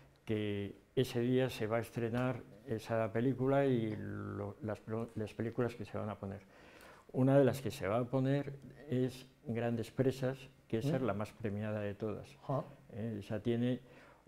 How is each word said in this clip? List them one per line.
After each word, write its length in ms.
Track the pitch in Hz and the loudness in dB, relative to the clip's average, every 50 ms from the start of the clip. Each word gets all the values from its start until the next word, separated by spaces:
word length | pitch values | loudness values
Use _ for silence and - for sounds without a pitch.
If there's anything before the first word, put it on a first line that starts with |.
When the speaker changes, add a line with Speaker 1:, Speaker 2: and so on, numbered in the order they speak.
| - - - - - | -20 -20 -20 -10 -4
Speaker 1:
que 500 | - 110 107 107 104 101 101 101 95 - - - _ - | -2 0 0 0 0 -2 -2 -2 -4 -8 -12 -12 _ 0
ese 240 | 135 123 - - 120 | 0 2 2 2 0
día 280 | 120 123 127 127 131 123 | 2 4 4 4 4 2
se 180 | - - 110 104 | 0 -2 -2 0
va 80 | 113 | 0
a 40 | 117 | 0
estrenar 600 | 110 - - 117 117 113 117 123 127 127 123 110 - - - - - | 0 -2 -2 -2 -2 0 0 0 0 0 -2 -4 -8 -14 -18 -12 -6
esa 440 | - 110 107 - - 117 113 113 107 | -4 -4 -4 -2 0 0 0 2 2
película 520 | 101 117 120 135 135 135 131 135 139 139 139 | 2 2 2 2 2 2 2 4 4 6 6
y 300 | 135 127 117 110 107 104 | 6 4 4 2 0 -2
lo, 600 | 101 101 101 101 104 104 101 101 101 101 101 101 - | -4 -4 -6 -6 -6 -6 -6 -4 -4 -6 -6 -6 -6
las 180 | 104 107 104 - | -4 -4 -4 -4
pro-, 280 | - 113 110 113 117 120 - | -6 -4 -4 -4 -4 -4 -4
las 180 | 110 107 101 - | -4 -6 -4 -2
películas 400 | - 113 113 117 - 120 117 120 | -4 -4 -2 0 0 0 0 0
que 80 | - 101 | -4 -10
se 120 | - - | -6 -6
van 140 | 101 101 107 | -4 -4 -4
a 60 | 98 - | -4 -6
poner. 220 | 101 98 98 98 - - - - - - - - - - - - - - | -6 -8 -8 -8 -12 -18 -20 -20 -20 -20 -20 -20 -20 -20 -20 -20 -14 -4
Una 260 | - 131 127 135 135 143 | 0 4 6 8 8 8
de 60 | 135 | 8
las 180 | 120 107 - | 6 4 2
que 80 | - 107 | -4 -6
se 160 | - - 92 | -4 -2 0
va 120 | 95 107 123 | 0 2 2
a 40 | 123 | 0
poner 500 | 117 135 131 131 135 139 143 139 143 139 - - - - - - - | 2 0 2 2 2 2 0 0 -4 -8 -12 -14 -16 -18 -12 -6 -2
es 340 | 127 127 127 123 - - - - - _ - | 0 0 0 0 -2 -6 -16 -20 -20 _ -6
Grandes 440 | 147 113 117 120 120 117 113 107 - | -4 -2 0 0 0 0 -2 -4 -4
Presas, 440 | - - 127 135 135 - 131 127 135 - - - - - - | 0 2 2 2 2 0 -2 -2 -2 -4 -10 -18 -20 -18 -8
que 120 | - 113 113 | -4 -2 0
esa 140 | 123 139 | 0 0
Speaker 2:
¿Mm? 40 | 160 | 0
Speaker 1:
es 60 | 127 | 2
la 120 | 127 104 98 | 2 0 0
más 180 | 104 107 - | 0 -2 -6
premiada 480 | - - 113 104 101 104 110 107 107 107 | -6 -6 -4 -4 -2 -2 -2 -2 -2 -2
de 140 | 104 104 101 | -2 -4 -4
todas. 340 | - 113 107 98 95 90 - - - - - | -4 -4 -4 -4 -6 -8 -14 -18 -12 -6 -4
Speaker 2:
Ah. 140 | 135 139 - - - - - - | -2 -2 -4 -6 -12 -20 -18 -12
Speaker 1:
Eh, 260 | - 104 113 117 110 101 | -8 -6 -4 -4 -4 -6
esa 200 | 101 - 113 104 | -6 -4 -4 -2
tiene 400 | - 120 117 117 120 123 127 127 - - - - - - - - - | 0 0 2 2 2 2 0 -2 -4 -12 -20 -20 -20 -20 -20 -20 -12